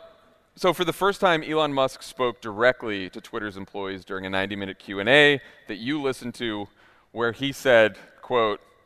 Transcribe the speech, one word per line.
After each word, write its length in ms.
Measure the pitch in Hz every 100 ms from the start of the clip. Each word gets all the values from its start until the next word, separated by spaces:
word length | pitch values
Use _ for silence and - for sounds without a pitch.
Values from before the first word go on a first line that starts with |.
| - _ _ _ _
so 180 | - 185
for 120 | 170
the 80 | 170
first 280 | - 196 196
time, 220 | 196 165
Elon 300 | 151 156 151
Musk 320 | 139 131 -
spoke 360 | - - 123 113
directly 680 | 110 104 123 127 117 101 92
to 100 | 110
Twitter's 360 | - 117 104 95
employees 480 | 95 101 95 95
during 200 | - 95
a 60 | 95
ninety-minute 480 | 95 98 101 98 92
Q 220 | - 98
and 80 | 101
A 320 | 143 143 139 - - -
that 120 | 101
you 220 | 117 151
listened 340 | 139 127 120
to, 340 | - 117 104 101 _ _ _ _
where 220 | 110 117
he 180 | 107 139
said, 480 | 131 135 117 107 95 - _
quote, 380 | - 123 113 104 _ _